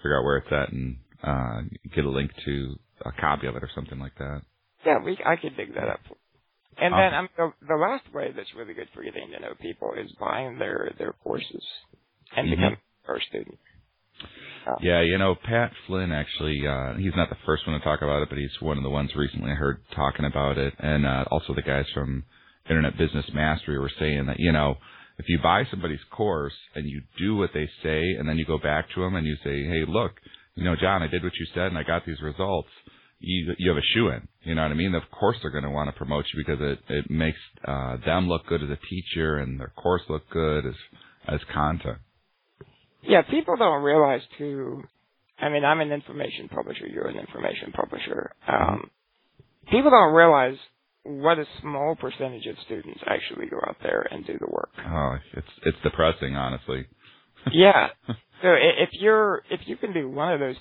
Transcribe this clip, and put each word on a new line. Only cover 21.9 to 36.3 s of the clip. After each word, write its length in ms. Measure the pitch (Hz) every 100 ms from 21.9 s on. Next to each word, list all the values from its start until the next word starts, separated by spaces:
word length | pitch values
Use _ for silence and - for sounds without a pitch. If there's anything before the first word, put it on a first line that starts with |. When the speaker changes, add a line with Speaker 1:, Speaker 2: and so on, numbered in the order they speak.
Speaker 1:
from 320 | - 71 67 - _ _ _ -
Internet 280 | - 76 -
Business 280 | 82 73 -
Mastery 460 | 73 76 78 - 71
were 120 | 69 -
saying 260 | 78 71 67
that, 140 | -
you 120 | 85
know, 240 | 78 73 65 - - - -
if 80 | 73
you 100 | 85
buy 220 | 80 95 127
somebody's 320 | 95 87 71 -
course 400 | - 107 82 71 - - -
and 140 | 73
you 120 | 71 67 -
do 200 | 95 107
what 140 | 90
they 160 | 78 76 -
say, 200 | 80 78 87 90
and 80 | 76
then 100 | 80
you 80 | 78
go 120 | 78
back 280 | 76 76 -
to 120 | - 92
'em 100 | 95
and 100 | 78
you 120 | 76 71
say, 180 | 71
"Hey, 220 | 71 82 78
look, 240 | 90 120 - - - _ -
you 80 | 87
know, 100 | 82
John, 260 | 92 98
I 60 | 80
did 160 | 87
what 80 | 87 -
you 60 | 80
said 140 | 85 92
and 100 | 85
I 60 |
got 220 | 73 85 85
these 160 | 76
results," 460 | 76 73 95 90 - - - - _ _
you, 360 | 87 92 82 85
you 120 | 92
have 80 | 76
a 40 | -
shoo-in. 340 | 110 107 58 - _
You 140 | 80 80
know 80 |
what 80 | 78
I 40 | 78
mean? 180 | 95
Of 160 | 87 -
course 260 | - 104 120
they're 100 | 76
gonna 200 | 71 71
wanna 220 | 71 73
promote 320 | - 67 73 71